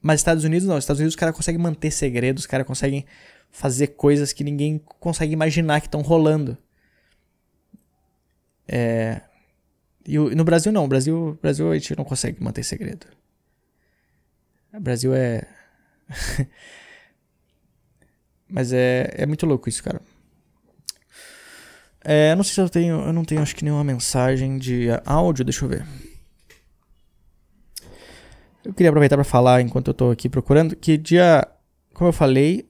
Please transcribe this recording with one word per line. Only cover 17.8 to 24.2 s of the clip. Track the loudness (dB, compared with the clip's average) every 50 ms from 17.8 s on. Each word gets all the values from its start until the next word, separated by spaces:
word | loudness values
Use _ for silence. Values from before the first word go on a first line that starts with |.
| _ _ _ _ _ _ _ _ _ _ _ _ _ _
mas | -6 -4 -4 0 0
é, | 0 2 2 2 0 -2 -4 -6
é | -6 -4
muito | -4 -4 -2 0
louco | 0 0 0 -2 -4
isso, | -8 -6 -8
cara. | -8 -10 -10 -10 _ _ _ _ _ _ _ _ _ _ _ _ _ _ _ _ -20 -20 _ _ _ _ -20 -20 -20 -20 -20 -20 -20 -20 -20 -20 -20 -20 -20 _ _ _ _ _
É, | 0 4 4 6 4
eu | 4
não | 2 0
sei | -2 0
se | 0
eu | 0 0
tenho, | 2 0 0 0 0 -2
eu | -2 -2 -2
não | -2 -2
tenho | -2 -2 -2
acho | -2 -2 -4
que | -6 -4
nenhuma | -2 0 0 0
mensagem | -2 -2 -4 -4 -4 -2 0